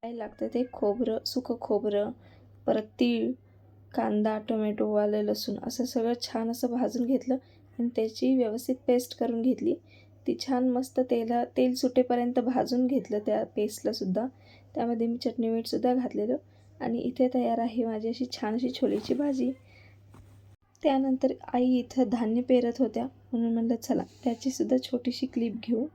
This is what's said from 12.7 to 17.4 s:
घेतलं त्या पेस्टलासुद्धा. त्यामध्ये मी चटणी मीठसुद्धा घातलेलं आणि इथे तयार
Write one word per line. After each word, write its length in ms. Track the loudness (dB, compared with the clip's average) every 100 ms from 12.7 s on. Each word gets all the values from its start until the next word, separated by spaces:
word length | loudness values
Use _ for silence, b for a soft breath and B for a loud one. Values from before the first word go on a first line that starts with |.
| 2 2
घेतलं 320 | 0 0 -4
त्या 260 | 0 0
पेस्टलासुद्धा. 840 | -2 -2 -4 -2 -4 -2 -2 -2 -2 b b b b
त्यामध्ये 320 | -4 -2 0 -2
मी 100 | 0
चटणी 320 | -2 -2 0
मीठसुद्धा 460 | 0 -2 0 2
घातलेलं 420 | 2 0 -2 -2 -2 -4 b b -8
आणि 180 | -4 -2
इथे 300 | -4 2 2
तयार 240 | 4